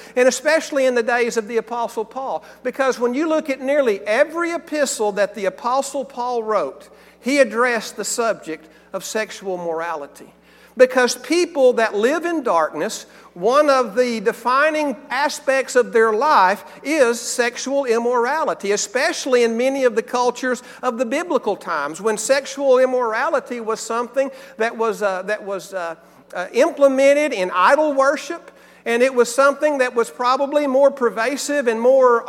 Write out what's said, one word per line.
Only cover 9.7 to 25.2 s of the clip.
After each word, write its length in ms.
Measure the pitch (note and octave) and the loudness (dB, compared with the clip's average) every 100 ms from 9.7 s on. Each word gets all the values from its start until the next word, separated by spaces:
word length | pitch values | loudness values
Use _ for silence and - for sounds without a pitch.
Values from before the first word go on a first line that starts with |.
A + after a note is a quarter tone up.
| D#3+ E3+ D#3 C#3+ - - _ _ _ - - | -6 -6 -8 -10 -18 -20 _ _ _ -8 2
Because 400 | B3+ B3+ B3 - | 4 4 0 -2
people 580 | - E4+ E4+ C#4+ B3+ | -2 -2 -2 2 2
that 220 | A3+ A3 G3+ | 2 0 0
live 280 | A#3 E4 | 0 0
in 200 | E4 E4 | -2 -4
darkness, 640 | A#3 E3+ D#3 D3 G3 - - - - | -2 0 -2 -4 -6 -8 -16 -20 -20
one 340 | F3 G3 C#4 D4+ | -4 0 2 4
of 280 | C4+ A#3 G3+ | 2 0 0
the 240 | B3 A3+ | 0 0
defining 760 | G#3 A3+ A#3+ C4+ D4+ D4+ D4 A#3+ - | -2 -2 0 2 2 0 -2 -4 -6
aspects 640 | B3 D4 - - C4 B3 B3+ | -2 -2 -4 -2 0 2 0
of 160 | G#3 | 2
their 220 | A3+ A3+ | 2 2
life 500 | G#3+ D4 C#4 F#3 G#3 - - | 2 4 4 4 2 -6 -12
is 360 | C#4 D#4 A#3 A#3 | -2 2 2 2
sexual 680 | - - A#3+ A#3+ C4 C#4 C4 | -4 -2 -2 -2 -4 -2 0
immorality, 840 | A3+ A#3+ B3 A#3+ D4+ C#4+ E3+ G3 | 0 0 0 0 0 -2 -4 -2
especially 680 | G3+ - B3+ D#4 - C#4+ B3 | -2 -2 -2 -2 -2 0 2
in 160 | A#3 A3+ | 2 2
many 280 | C4 C4+ B3+ | 0 2 0
of 100 | G#3+ | 0
the 80 | |
cultures 580 | A3 B3 B3 A#3+ B3+ A#3+ - - | -2 -2 -2 -2 -4 -4 -8 -8
of 160 | B3+ A#3 | -6 -2
the 60 | A#3+ | -2
biblical 500 | C#4 F4 C#4 A3 F#3 | -2 0 -2 -2 -6
times, 440 | - D#3+ C#3+ D#3+ | -4 -4 -4 -4
when 160 | G#3+ G#3+ | -2 -2
sexual 640 | - C#4 C4+ - C#4 B3+ | 0 0 0 -2 2 4
immorality 840 | C4 B3+ A#3 A3 D4+ C#4+ - A#3+ | 4 0 -2 -2 0 -2 -4 -8
was 200 | G#3+ A3 | -6 -6
something 500 | - A#3 A#3+ C4 C4+ - - - | -4 -6 -4 -2 -4 -6 -16 -4
that 200 | A3 A#3 | -4 -2
was, 240 | A3+ F#3+ | -2 0
uh, 220 | G3+ F#3 | -2 -2